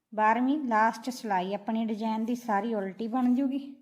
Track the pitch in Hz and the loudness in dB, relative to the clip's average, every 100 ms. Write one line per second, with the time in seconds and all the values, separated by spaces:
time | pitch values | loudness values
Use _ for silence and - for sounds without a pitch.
0 | _ 214 214 226 254 302 254 214 226 226 | _ 2 4 4 2 0 2 4 4 2
1 | 262 247 220 185 190 202 202 220 226 214 | -6 -8 -2 -2 0 -4 -2 -2 -2 -2
2 | 220 220 226 240 233 202 233 214 190 180 | -2 -2 -2 -4 0 0 0 -2 -4 -6
3 | 226 254 247 247 269 277 - - | -4 0 2 2 2 -2 -8 -14